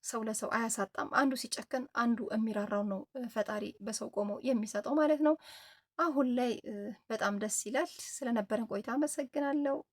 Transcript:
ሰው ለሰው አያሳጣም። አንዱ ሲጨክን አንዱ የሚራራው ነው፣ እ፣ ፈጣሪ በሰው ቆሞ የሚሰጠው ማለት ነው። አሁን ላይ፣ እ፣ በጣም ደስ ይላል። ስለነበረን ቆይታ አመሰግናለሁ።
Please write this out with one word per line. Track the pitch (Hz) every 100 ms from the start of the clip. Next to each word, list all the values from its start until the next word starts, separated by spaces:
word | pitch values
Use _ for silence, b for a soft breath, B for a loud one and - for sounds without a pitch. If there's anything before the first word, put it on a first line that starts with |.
ሰው | - 233
ለሰው | 220 214 202
አያሳጣም። | 220 226 220 - - 381
አንዱ | - 277 262
ሲጨክን | - - - 262 262 -
አንዱ | 240 226 220
የሚራራው | 214 220 208 202 208 208
ነው፣ | 190 -
እ፣ | 269 240
ፈጣሪ | 226 208 214 208 -
በሰው | 202 208 220
ቆሞ | - 202 202
የሚሰጠው | 247 247 214 208 208 294
ማለት | 302 302
ነው። | 302 320 B B B B B -
አሁን | 339 277 262
ላይ፣ | 247 247 -
እ፣ | - 208 202 208 _
በጣም | 220 202 208
ደስ | 214 -
ይላል። | 214 269 349 - -
ስለነበረን | - 254 233 202 220 226
ቆይታ | 202 220
አመሰግናለሁ። | 247 294 - 269 294 285 285 285 277 -